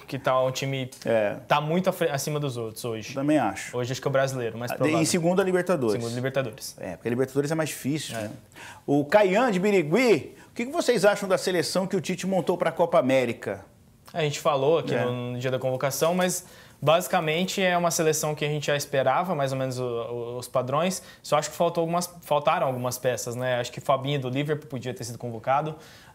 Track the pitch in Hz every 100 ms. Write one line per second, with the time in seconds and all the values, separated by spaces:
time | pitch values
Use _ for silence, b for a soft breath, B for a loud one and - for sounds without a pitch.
0 | - 131 139 131 131 131 135 135 127 -
1 | - 113 104 104 - 147 151 175 185 -
2 | 165 143 156 147 143 120 113 104 123 110
3 | 104 135 147 151 110 98 - 123 123 131
4 | 143 135 135 131 117 110 120 - 147 156
5 | 151 180 170 185 185 180 175 170 117 104
6 | 117 123 131 135 120 - - - 90 85
7 | 117 120 131 139 143 160 151 - 127 151
8 | - 113 107 - - B B B - 143
9 | - 208 196 202 262 285 208 190 147 202
10 | 254 156 - B B - 240 330 262 226
11 | 202 196 196 180 190 180 139 180 190 190
12 | 143 180 185 185 147 170 165 165 170 170
13 | 131 131 120 113 113 98 - - - -
14 | - 175 151 143 165 143 139 165 139 123
15 | 123 123 123 123 131 127 131 127 139 -
16 | 160 180 180 180 - B B B 143 170
17 | 180 180 156 160 185 - 185 175 170 170
18 | 156 151 156 151 147 151 151 143 - 143
19 | 131 143 185 160 135 135 131 127 127 117
20 | 117 120 117 123 - 127 123 143 185 185
21 | B B - 147 151 - 170 170 165 170
22 | 180 - - 147 147 170 147 127 123 123
23 | 127 117 123 120 127 123 123 - - 131
24 | 135 143 123 135 147 147 - 127 123 -
25 | 117 117 123 113 123 139 156 151 B B
26 | B